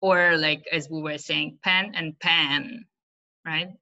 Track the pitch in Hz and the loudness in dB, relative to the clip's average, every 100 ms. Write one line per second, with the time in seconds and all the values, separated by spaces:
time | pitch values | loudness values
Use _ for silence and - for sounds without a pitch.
0 | 190 180 175 165 156 151 151 165 147 160 | 4 6 6 4 2 0 -2 -4 -4 -6
1 | 156 151 - 151 151 - - 185 202 190 | -6 -8 -4 -4 -4 -4 0 0 0 -6
2 | 160 156 175 165 147 143 135 120 - _ | -8 -4 0 2 2 0 -4 -14 -18 _
3 | _ _ _ _ - 156 180 190 | _ _ _ _ -8 -6 -6 -12